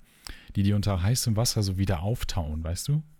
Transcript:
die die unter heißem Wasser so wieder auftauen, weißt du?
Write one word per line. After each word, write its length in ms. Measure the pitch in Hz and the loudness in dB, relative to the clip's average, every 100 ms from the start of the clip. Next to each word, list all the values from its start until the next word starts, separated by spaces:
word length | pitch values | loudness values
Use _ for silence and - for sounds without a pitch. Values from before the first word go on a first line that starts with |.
| - _ - - - - | -12 _ -16 -16 -6 0
die 80 | |
die 80 | 98 | 2
unter 280 | 104 101 95 | 4 2 2
heißem 340 | 92 127 - 107 | 2 2 2 2
Wasser 260 | 120 - | 2 0
so 160 | 98 92 | 0 0
wieder 240 | 95 90 | 0 0
auftauen, 640 | 95 120 - - 76 78 | 0 -2 -2 -4 -4 -4
weißt 240 | 80 85 - | -4 -4 0
du? 140 | 147 - | -2 -2